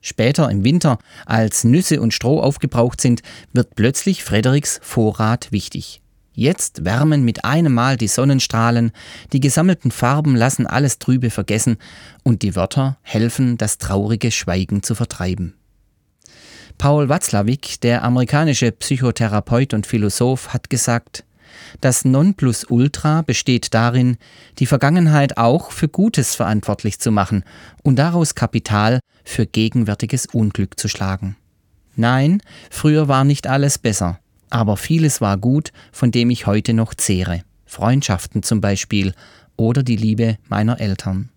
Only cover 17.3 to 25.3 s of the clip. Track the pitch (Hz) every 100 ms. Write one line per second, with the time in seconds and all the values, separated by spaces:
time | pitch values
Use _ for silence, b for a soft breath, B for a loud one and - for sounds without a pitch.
17.3 | 104 104 135 - - 120 120 120 123 123
18.3 | 143 160 127 120 - - 135 127 - 113
19.3 | 104 - 120 135 110 - 117 104 - 120
20.3 | 131 - 120 - 123 - 117 _ - -
21.3 | B B B B B 131 123 131 131 175
22.3 | 196 135 113 - 120 135 - 151 156 160
23.3 | 135 - 120 - 113 117 123 123 120 B
24.3 | B B - 131 135 139 175 165 151 139